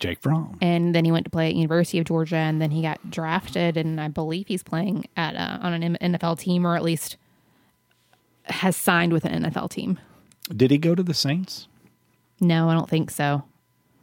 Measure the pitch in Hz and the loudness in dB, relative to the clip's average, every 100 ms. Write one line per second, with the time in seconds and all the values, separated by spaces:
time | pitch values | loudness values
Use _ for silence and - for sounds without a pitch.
0 | 90 85 - 160 156 - 175 170 170 170 | -6 -2 0 0 -2 -2 0 2 2 2
1 | 165 165 - 170 160 165 160 165 170 180 | 4 2 0 0 0 2 2 2 2 0
2 | 165 165 160 165 156 156 156 156 160 151 | 0 0 0 0 0 0 0 0 -2 -4
3 | - - 160 170 - 175 170 160 160 160 | -8 -6 -4 -4 -2 0 0 0 -2 -2
4 | 151 147 156 165 202 185 - 165 190 151 | -4 -4 -4 -4 -4 -6 -4 -4 -2 -4
5 | - - 160 - - - 180 170 170 170 | -4 -4 -4 -4 -6 -4 -4 -2 -2 -2
6 | 180 175 170 165 - 175 175 170 170 165 | 0 0 0 -2 0 0 2 0 0 -2
7 | - - _ _ _ _ _ _ _ _ | -4 -14 _ _ _ _ _ _ _ _
8 | _ _ _ _ - 165 190 175 - 175 | _ _ _ _ -10 -2 0 2 4 4
9 | 175 165 165 165 160 - - - - 180 | 4 2 0 -2 -2 -4 -6 -6 -4 -4
10 | - - _ _ - 107 127 143 165 175 | -8 -20 _ _ -8 2 4 4 4 2
11 | 180 151 135 160 185 - - _ _ _ | 0 -2 0 -2 -4 -10 -18 _ _ _
12 | _ _ _ - 175 165 165 165 - 160 | _ _ _ 0 2 4 4 2 2 0
13 | 156 - 143 143 - _ _ _ _ _ | -2 -2 0 0 -4 _ _ _ _ _